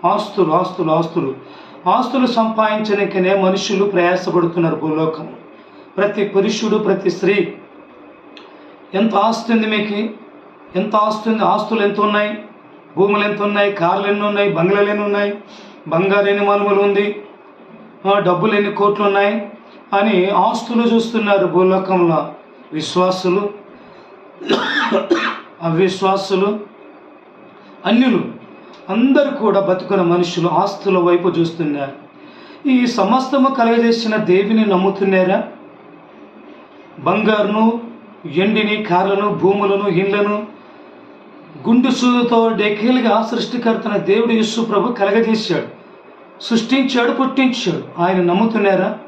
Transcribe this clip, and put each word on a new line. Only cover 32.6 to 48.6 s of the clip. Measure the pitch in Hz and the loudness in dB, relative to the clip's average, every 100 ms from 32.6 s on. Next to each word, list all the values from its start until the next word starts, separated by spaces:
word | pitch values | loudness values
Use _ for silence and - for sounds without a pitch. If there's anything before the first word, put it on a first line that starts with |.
| 294 | 0
ఈ | 254 233 | 2 2
సమస్తము | - 196 247 262 277 247 | 0 2 2 2 2 2
కలగజేసిన | - 226 233 233 226 220 214 | 2 2 4 2 2 0 -2
దేవుని | 165 185 208 220 208 | 2 2 4 2 2
నమ్ముతున్నారా? | 185 196 190 196 190 180 208 - - - - - - - - - - - - - - - - | 2 2 0 0 2 2 0 -4 -14 -20 -20 -20 -20 -20 -20 -20 -20 -20 -20 -20 -20 -20 -8
బంగారును, | 143 208 220 214 196 214 226 233 - - - - 160 | -4 0 0 0 0 2 0 0 -10 -18 -20 -16 -6
ఎండిని, | 143 196 220 214 208 | -2 0 0 0 -4
కార్లను, | - 175 196 196 208 | 0 0 0 0 -2
భూములను, | 165 180 202 196 196 202 | 0 0 2 0 0 0
ఇండ్లను | 170 196 202 202 208 226 - - - - - - - - - - - 196 | 0 0 0 -2 -2 -8 -16 -20 -20 -20 -20 -20 -20 -20 -20 -20 -10 2
గుండు | 240 262 | 2 2
సూదుతో | - 247 240 233 233 226 | 2 2 2 2 2 2
డెకేలుగా | 196 214 208 226 254 220 208 220 | 2 0 0 2 2 2 2 0
సృష్టికర్తన | 220 - 247 226 - 220 196 | -4 -4 -2 -2 -2 -2 -2
దేవుడు | 170 214 233 | 0 2 2
యేసు | 220 214 233 | 2 0 -2
ప్రభు | - 202 247 | 0 0 0
కలగజేశాడు, | 233 202 220 226 220 - 147 - - - - - - - - | 0 0 2 2 0 0 -4 -4 -16 -20 -20 -20 -20 -20 -18
సృష్టించాడు, | - 226 - 262 254 247 240 | -2 -2 2 0 2 0 0
పుట్టించాడు. | - 262 - 254 226 185 160 - 165 | 0 -2 2 0 0 -4 -4 -8 -2
ఆయన | 175 185 | 0 2
నమ్ముతున్నారా? | 175 185 226 220 | 2 2 0 2